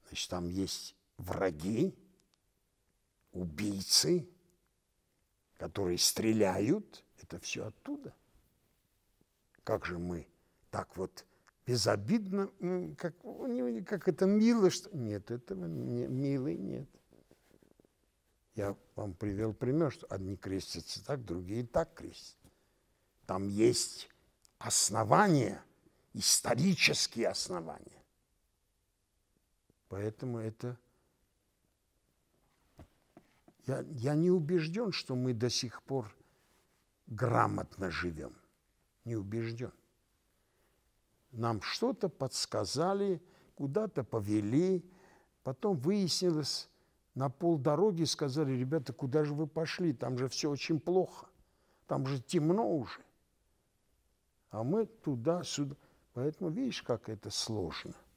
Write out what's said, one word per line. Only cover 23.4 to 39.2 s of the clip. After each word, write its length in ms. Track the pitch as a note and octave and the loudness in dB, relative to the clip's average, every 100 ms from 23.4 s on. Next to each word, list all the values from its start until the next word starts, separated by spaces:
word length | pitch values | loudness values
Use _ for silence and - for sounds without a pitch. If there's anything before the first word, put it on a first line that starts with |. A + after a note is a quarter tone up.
| G2 | -2
есть 600 | G2+ A#2 A#2+ - - - _ _ _ _ _ | 4 6 6 -2 -8 -16 _ _ _ _ _
основания, 1000 | - - - A2 G#2+ D3+ G#3 D3+ G#2+ - - _ _ _ _ | -2 2 2 2 6 6 8 6 4 -2 -12 _ _ _ _
исторические 1120 | - - - - A#2+ F3 F3+ - D3+ - A#2 A2 | -2 2 4 4 2 4 4 4 2 -2 0 -2
основания. 720 | - - F#3 D#2+ D2+ - - _ _ _ _ _ _ _ _ _ _ _ _ _ _ _ _ _ _ _ | -2 -4 -6 -6 -12 -16 -20 _ _ _ _ _ _ _ _ _ _ _ _ _ _ _ _ _ _ _
Поэтому 500 | F#2+ G#2 A2 C3 A#2 | -6 -6 -4 -6 -4
это, 400 | A2 A2 B2 B2 _ _ _ _ _ _ _ _ _ _ _ _ _ _ _ _ _ _ _ _ - _ _ - _ _ _ _ - | -6 -6 -8 -10 _ _ _ _ _ _ _ _ _ _ _ _ _ _ _ _ _ _ _ _ -20 _ _ -20 _ _ _ _ -6
я, 180 | C3+ C3 | -6 -6
я 240 | D3+ A#2+ | -4 0
не 160 | D3 F3 | 4 4
убежден, 640 | F#3 D3+ F3+ D#3 F3+ A3+ | 4 4 0 0 -2 -2
что 220 | - - | -2 -2
мы 200 | B2+ B2+ | 0 0
до 160 | A#2 B2 | 2 0
сих 320 | - B2 - | 0 -4 -8
пор 340 | - C3+ G#2+ - _ _ _ _ _ _ _ _ - | -4 -4 -4 -12 _ _ _ _ _ _ _ _ -14
грамотно 840 | G#2+ B2 A#2 A2 G2+ F#2 - F#2 | -2 2 4 4 2 -4 -4 -4
живем. 440 | D#2+ F2+ D#2 - - _ _ _ _ _ _ | -2 -4 -4 -10 -14 _ _ _ _ _ _
Не 120 | - | -6
убежден. 560 | A#2 | -4